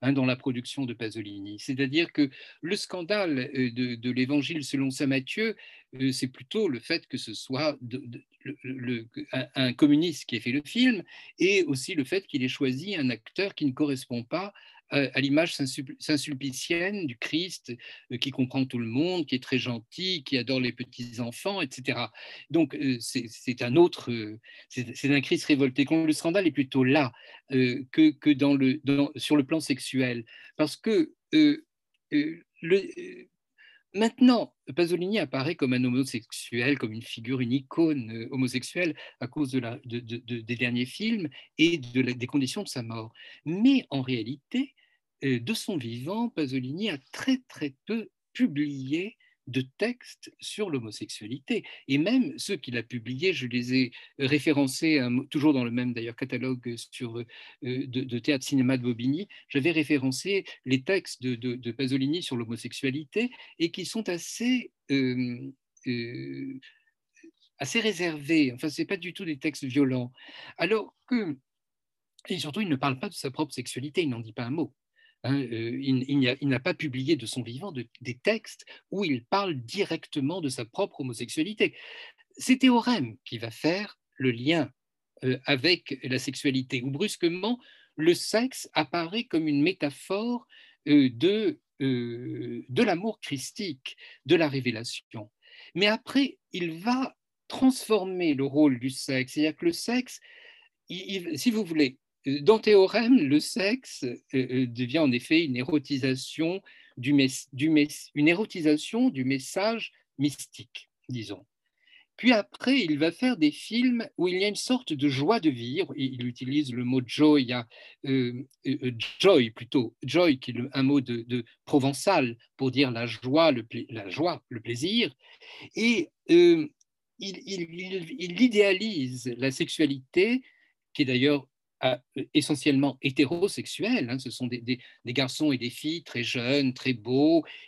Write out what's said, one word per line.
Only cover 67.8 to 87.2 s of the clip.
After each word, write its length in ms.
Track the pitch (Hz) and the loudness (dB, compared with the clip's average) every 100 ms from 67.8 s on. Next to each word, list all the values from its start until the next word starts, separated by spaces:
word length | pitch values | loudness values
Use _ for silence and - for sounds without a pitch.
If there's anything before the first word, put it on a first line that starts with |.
réservés. 720 | 220 175 180 151 143 160 135 | -2 -2 -4 -4 0 2 2
Enfin, 160 | 120 156 | 0 -6
c'est 160 | 143 160 | -4 -4
pas 100 | 196 | -4
du 160 | 175 | -6
tout 140 | 165 180 | -10 -8
des 120 | 139 | -4
textes 260 | 156 135 | -4 -4
violents. 480 | 135 135 135 127 123 - - - - - | -2 2 2 2 -4 -10 -20 -20 -20 -4
Alors 380 | 175 220 - _ _ | 0 0 -2 _ _
que, 300 | 247 185 135 _ _ _ _ _ _ _ _ - | -2 -2 -6 _ _ _ _ _ _ _ _ -6
et 80 | 180 | -6
surtout, 240 | 147 175 | -4 -4
il 80 | 202 | -2
ne 60 | 135 | 0
parle 220 | 143 131 | 0 -2
pas 120 | 208 | -6
de 40 | |
sa 160 | - 139 | -8 -8
propre 220 | 135 156 | -4 -6
sexualité, 480 | - 120 131 147 180 | -6 -8 -8 -4 -2
il 80 | 156 | -2
n'en 120 | 117 | -4
dit 120 | 110 | -8
pas 120 | 131 | -8
un 60 | 120 | -6
mot. 220 | 156 147 - _ _ _ _ | -4 -4 -8 _ _ _ _
Hein, 200 | 120 139 123 | -2 -2 -2
euh, 260 | 113 117 131 | -6 -6 -4
il, 240 | 135 131 131 | 0 0 2
il 100 | 139 | 2
n'y 100 | 123 | 2
a, 80 | 131 | 2
il 80 | 143 | 0
n'a 120 | 127 | 0
pas 120 | 185 | -2
publié 420 | 170 156 123 135 | -4 -4 -4 0
de 120 | 151 113 | 0 -2
son 160 | 131 | -6
vivant 300 | 113 127 196 | -8 -10 -10
de, 140 | 135 113 _ | -10 -12 _
des 160 | 123 117 | -12 -4
textes 480 | 196 220 - - - - _ | -2 -2 -6 -20 -20 -20 _
où 140 | 190 | -4
il 180 | 175 123 117 | -2 -2 0
parle 280 | 196 196 | 0 0
directement 840 | 139 113 190 190 165 - 151 135 185 | -4 -6 -4 -2 -4 -6 -4 -2 -2
de 80 | 147 | -4
sa 160 | 127 | -6
propre 360 | 110 - 196 - | -8 -4 -4 -4
homosexualité. 760 | 131 113 117 160 170 214 190 - - - - _ _ - | -10 -8 -6 -4 -4 0 -2 -2 -16 -18 -20 _ _ -8
C'est 180 | - 262 | 2 4
Théorème 640 | 262 240 240 226 120 104 - | 6 6 4 0 0 -6 -12
qui 100 | 117 | -8
va 140 | 113 | -8
faire 480 | - 151 185 208 - _ - | -2 0 0 -4 -12 _ -2
le 140 | 131 | -2
lien, 420 | 117 135 170 123 - _ _ _ _ | 0 2 2 0 -6 _ _ _ _
euh, 140 | 127 127 | -2 -2
avec 540 | - 139 156 175 - 139 | 0 2 2 2 -2 -10
la 160 | 127 127 | -4 -4
sexualité, 600 | - 127 143 131 131 127 | -4 -2 0 0 -2 -4
où 80 | 131 | -4
brusquement, 680 | 139 208 - | -2 -4 0